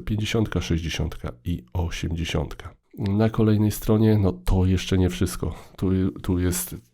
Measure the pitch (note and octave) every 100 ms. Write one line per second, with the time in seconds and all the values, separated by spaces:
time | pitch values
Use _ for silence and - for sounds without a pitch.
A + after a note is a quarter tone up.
0 | - G#2+ G#2+ A#2 G#2 F2 - E2+ D#2+ -
1 | D#2 - D#2 - - E2+ - F2+ E2+ -
2 | - E2 E2+ E2+ C#2 - - - _ -
3 | G#2 G2+ A2+ A2 A2 G#2+ G#2+ G2+ - A2
4 | A2 G#2+ G2 F2 - F#2+ F#2 F#2 - F#2+
5 | F#2 - F2 - - - - - F#2+ F#2+
6 | F#2+ - - F2+ F2+ F2+ - - -